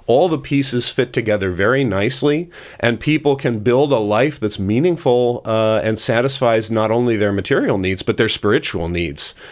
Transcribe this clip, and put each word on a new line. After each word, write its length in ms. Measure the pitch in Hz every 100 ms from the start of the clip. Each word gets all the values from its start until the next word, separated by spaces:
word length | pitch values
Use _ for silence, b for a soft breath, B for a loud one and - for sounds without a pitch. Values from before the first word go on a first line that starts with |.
| -
All 220 | 123 180
the 100 | 147
pieces 500 | - 139 135 123 -
fit 240 | - 123
together 380 | 127 107 104 95
very 320 | 87 101 135
nicely, 680 | 131 95 107 131 147 147 175 B B B
and 220 | 120 113
people 360 | 147 151 147 135
can 220 | 135 113
build 320 | 107 123 147
a 60 | 127
life 400 | 104 104 147 -
that's 200 | 110 -
meaningful, 840 | 95 113 180 165 135 123 120 120
uh, 360 | - 110 110 110
and 160 | 110 110
satisfies 720 | - 117 131 - 123 113 107
not 200 | 110 110
only 260 | 113 123 110
their 160 | 104
material 440 | 98 - 143 262 104
needs, 260 | 92 95
but 140 | - 107
their 120 | 110
spiritual 600 | - 104 131 - 92 82
needs, 460 | 87 85 73 - B B